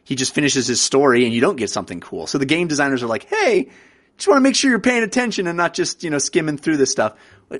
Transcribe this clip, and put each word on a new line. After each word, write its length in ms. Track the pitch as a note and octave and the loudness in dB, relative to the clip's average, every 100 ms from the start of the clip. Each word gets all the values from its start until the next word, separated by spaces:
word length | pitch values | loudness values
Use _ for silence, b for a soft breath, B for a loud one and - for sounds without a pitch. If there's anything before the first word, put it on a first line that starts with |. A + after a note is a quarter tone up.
he 120 | - C3+ | -8 -4
just 200 | C3 - | -2 0
finishes 320 | C#3+ C3+ A#2+ | 0 0 0
his 140 | A#2 | 0
story 440 | - C3+ C#3+ A#2+ A#2+ | 2 4 4 4 2
and 80 | |
you 80 | A#2 | 2
don't 160 | D3+ D3+ | 0 0
get 120 | G2+ | -4
something 300 | G#2+ F2 F2 | -6 -8 -12
cool. 280 | - F2+ D#2+ | -10 -10 -6
So 100 | D3 | -4
the 80 | C3+ | 0
game 220 | D#3+ F3 | 0 0
designers 360 | C#3+ C#3 C3 | -2 0 -2
are 40 | A#2+ | -2
like, 180 | A2 - | -6 -4
"Hey, 440 | G#4+ F#4 G3+ - b b b b - | -2 2 0 -2 b b b b -4
just 100 | - | 2
wanna 140 | C#4+ | 4
make 140 | C4+ - | 4 2
sure 140 | C4+ | 2
you're 100 | A3+ | 2
paying 240 | B3+ B3 | 2 0
attention 440 | A3 B3+ B3 G3 F3 | 0 0 -2 -2 -2
and 100 | E3+ | 0
not 160 | E3+ | -2
just, 300 | F3 D#3+ - | -2 -4 -4
you 80 | E3+ | -4
know, 80 | D3 | -2
skimming 380 | - F3 D#3 C#3+ | 0 -2 -2 -2
through 200 | - D#3 | -2 2
this 140 | C3+ | 2
stuff." 220 | - A2 b b b _ | 2 -2 b b b _